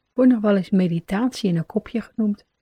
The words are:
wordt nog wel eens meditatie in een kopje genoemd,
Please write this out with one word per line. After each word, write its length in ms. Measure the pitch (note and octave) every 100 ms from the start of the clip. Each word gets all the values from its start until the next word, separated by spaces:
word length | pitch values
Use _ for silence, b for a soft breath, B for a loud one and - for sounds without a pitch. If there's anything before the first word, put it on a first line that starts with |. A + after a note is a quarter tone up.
| _
wordt 180 | - C4
nog 100 | A#3
wel 140 | G#3 G3+
eens 140 | F3
meditatie 800 | F#3+ F#3 E3+ - G3 B3 - G3
in 80 | E3
een 80 | -
kopje 360 | G#3+ - A3+
genoemd, 440 | - - G#3+ G3+ _ _